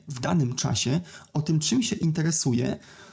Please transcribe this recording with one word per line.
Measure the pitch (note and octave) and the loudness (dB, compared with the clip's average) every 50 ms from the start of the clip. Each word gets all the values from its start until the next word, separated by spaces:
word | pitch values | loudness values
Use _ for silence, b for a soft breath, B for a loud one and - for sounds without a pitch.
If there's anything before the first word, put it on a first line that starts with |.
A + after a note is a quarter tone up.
| - | -8
w | - C3+ A#2+ | -12 -10 -6
danym | - - F3+ E3 C3 A#2+ B2 | -2 0 2 2 2 2 0
czasie, | - - B2+ A#2+ - - A#2+ C#3+ F3+ F3 B B B B B - | -2 -2 0 0 0 0 0 0 0 -2 B B B B B -4
o | D3+ | -2
tym, | D#3 - D#3+ D3+ | 0 2 2 2
czym | D3+ - A3+ C4 A#3 | 2 2 2 2 2
się | - - | 0 -2
interesuję, | - F3 D#3+ D#3 E3 D#3 E3+ D#3 - - C#3 A#2+ A#2+ C3 G3+ - B B B B B B B | 0 0 0 2 2 0 0 0 0 0 2 2 2 2 0 -2 B B B B B B B